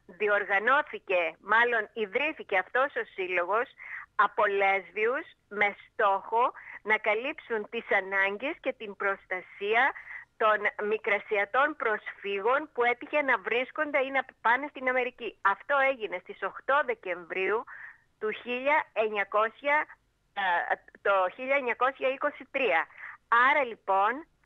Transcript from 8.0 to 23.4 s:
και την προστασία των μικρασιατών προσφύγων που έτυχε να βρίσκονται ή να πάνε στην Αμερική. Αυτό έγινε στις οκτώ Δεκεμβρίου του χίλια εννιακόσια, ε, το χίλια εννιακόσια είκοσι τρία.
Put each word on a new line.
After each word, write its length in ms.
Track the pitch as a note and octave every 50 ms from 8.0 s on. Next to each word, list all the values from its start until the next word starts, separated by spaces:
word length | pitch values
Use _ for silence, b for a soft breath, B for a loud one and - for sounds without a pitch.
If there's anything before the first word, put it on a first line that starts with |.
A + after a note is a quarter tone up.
| F#3+ F#3+ G3 G3 G3 G3 G3+ G3+ B3 C#4+ E4 -
και 140 | - C4 B3+
την 220 | - A3+ G3+ G3
προστασία 960 | - G3+ G3 G3 F#3+ - - F#3 F#3 E3 - - - G3+ G3+ A3 A#3 C4 D4 - B B B B B B B _ -
των 500 | A3+ G#3+ G#3+ G#3 G#3 G#3 - - G#3+ G#3
μικρασιατών 880 | A3 G#3+ - A3 G3+ G#3 - - A3 G3 G3+ G3+ - B3+ C#4+ D4+ D#4
προσφύγων 920 | - - A3+ G#3+ G#3+ - - - - - G3 G3+ G3 F#3+ A#3 B3+ D4 D#4 - -
που 100 | B3 A#3+
έτυχε 380 | A#3+ A#3+ - D4 - - D4
να 160 | C#4+ C4+ B3 G#3
βρίσκονται 640 | F#3 G#3+ A3 A#3+ C4 - - - D#4 D4+ C#4+ C#4+
ή 100 | C4 C4+
να 140 | C4+ C4+ B3+ - - _
πάνε 260 | - A3 A#3+ B3+ C#4+ D4
στην 200 | - C#4+ B3+ B3+
Αμερική. 480 | B3+ B3+ B3 B3 - - A#3+ G#3 - _
Αυτό 340 | - G3 G3 - - - C#4+ C#4 C4+ C4+
έγινε 280 | C#4 A#3 G#3+ E3+ F3 F3+
στις 180 | - - - -
οκτώ 400 | G3+ F#3 - - - - C4+ D4 D4
Δεκεμβρίου 800 | B3 A3+ - - F#3+ F3 F3 F3 D#3+ F3 F#3 F#3+ F#3+ G3+ A#3 C4+ - B B B B B B B B _ -
του 120 | A3 G#3+
χίλια 540 | G#3 - - A#3 B3 B3 C4 C#4+ D4 D#4 - - -
εννιακόσια, 920 | G3 A3+ A3 G#3+ G#3 G3 - - G#3 G#3+ A3+ - - C#4 C#4+ C#4+ D4+ - - - - _ _ _ _ _ _ -
ε, 400 | - - B2+ F3 E3+ - - - - _ - - -
το 120 | - G#3 G3+ F#3+ F#3 F#3 -
χίλια 220 | - C4 C4 C#4
εννιακόσια 540 | C#4+ C4 A#3+ A3 - B3 C4 C4+ - C4+ C4
είκοσι 380 | C4+ C4+ - D4 C#4+ - C4+ -
τρία. 360 | - C#4 C#4 G#3 E3 D#3+ D3 - B B B B B B B - A3+ A#3